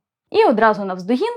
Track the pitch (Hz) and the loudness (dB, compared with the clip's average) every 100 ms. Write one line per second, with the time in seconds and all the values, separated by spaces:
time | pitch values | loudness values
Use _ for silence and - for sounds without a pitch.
0 | _ _ _ 403 427 214 220 214 196 185 | _ _ _ 2 2 4 2 2 -4 -8
1 | 180 254 440 | -4 -4 -4